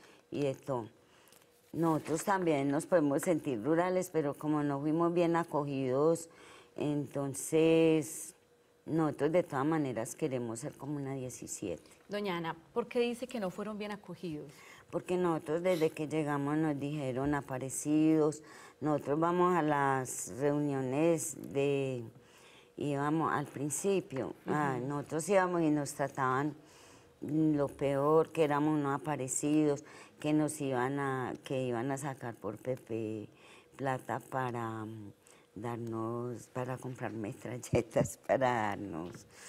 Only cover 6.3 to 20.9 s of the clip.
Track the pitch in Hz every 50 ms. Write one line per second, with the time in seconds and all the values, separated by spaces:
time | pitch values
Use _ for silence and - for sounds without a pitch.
6.3 | - - - - - - - - - - - 147 147 147 143 117 - 143 139 139
7.3 | 131 - - - - 160 160 165 165 160 160 165 160 156 151 156 - - - -
8.3 | - _ _ _ _ _ _ _ _ _ - - 143 160 160 151 135 - 143 156
9.3 | 160 180 165 - - 135 135 151 165 160 147 131 - 113 113 - - - 160 151
10.3 | 131 127 120 117 110 113 131 147 - - - 139 151 143 139 135 139 139 127 127
11.3 | 117 - - - - - - 95 82 - - - - - - - 190 208 208 202
12.3 | 175 170 170 165 156 - - - - 240 226 226 - 247 240 240 240 233 262 247
13.3 | - 240 202 185 175 - 208 208 214 202 208 208 208 202 - - 175 - - 175
14.3 | 151 147 147 139 147 - - - - - - - - 170 170 - 180 180 180 175
15.3 | 165 151 - - 151 170 175 185 185 165 156 160 - - 156 143 143 156 151 143
16.3 | 147 143 139 143 151 156 160 156 147 139 139 143 147 156 143 131 123 123 135 143
17.3 | 147 143 135 - 135 123 131 131 131 - - 147 151 156 156 156 160 156 151 156
18.3 | 147 - - - - - - - - - 131 151 151 143 - 131 143 156 165 170
19.3 | 175 180 180 180 180 170 151 151 147 143 139 139 135 131 131 127 - - - -
20.3 | - 117 139 147 147 147 147 147 139 135 131 127